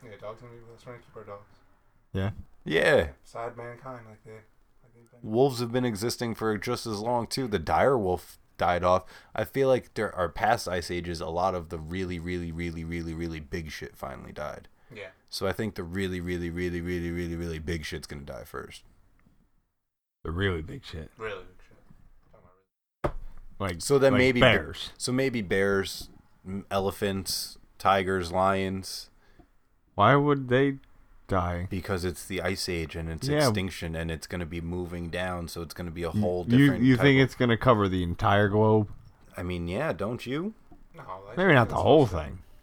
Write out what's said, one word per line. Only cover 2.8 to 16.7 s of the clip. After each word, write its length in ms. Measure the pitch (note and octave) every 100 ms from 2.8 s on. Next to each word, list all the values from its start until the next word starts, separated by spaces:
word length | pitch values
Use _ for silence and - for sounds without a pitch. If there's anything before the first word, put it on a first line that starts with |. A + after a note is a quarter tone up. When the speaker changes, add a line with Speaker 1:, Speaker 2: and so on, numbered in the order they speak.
| D#3+ C3+ D2 -
Speaker 1:
Beside 340 | - A#2 A#2+ A#2
mankind, 480 | A#2+ A#2+ C3 B2+ A2
like 140 | G#2+
they, 80 | A2+
like 640 | A2 G#2 _ _ _ _
they've 280 | _ _ _
been. 100 | G#2+
Speaker 3:
Wolves 280 | A2 C#3 A#2+
have 120 | A#2+
been 140 | B2 B2
existing 500 | G2+ A#2 - A#2 G#2+
for 220 | A2+ G#2+
just 280 | - A#2+ A#2
as 140 | G2+
long, 280 | A2 B2 A2
too. 200 | - B2+
The 120 | G2+
dire 380 | D#2 D#2+ A2+ C3+
wolf 400 | F#2+ F2 - - _ -
died 260 | F2+ F2
off. 220 | F2+ F#2 - - -
I 100 | - G#2+
feel 220 | C3+ C3+
like 240 | B2+ - -
there 180 | G#2
are 160 | - F2
past 380 | - G#2 A#2 -
ice 240 | F2+ E2
ages, 300 | F2 E2+ E2
a 60 | E2
lot 280 | E2 F#2+ F2+
of 140 | D#2+
the 100 | E2+
really, 400 | D#2 F#2 F2+ F2
really, 320 | E2+ F2+ E2+
really, 320 | E2 E2+ E2
really, 300 | E2 E2+ E2
really 260 | D#2+ E2+ D#2+
big 320 | D2+ F2+ D#2
shit 240 | - - -
finally 360 | C#2 C2 D2+
died. 340 | - D2 - - _ -
Speaker 1:
Yeah. 140 | G#2 F#2+ - _
Speaker 3:
So 180 | - G2
I 60 |
think 220 | F#2 A2 G2
the 80 |
really, 360 | E2+ F#2 F#2+ F#2
really, 300 | F2 F2 F2
really, 320 | E2+ F2+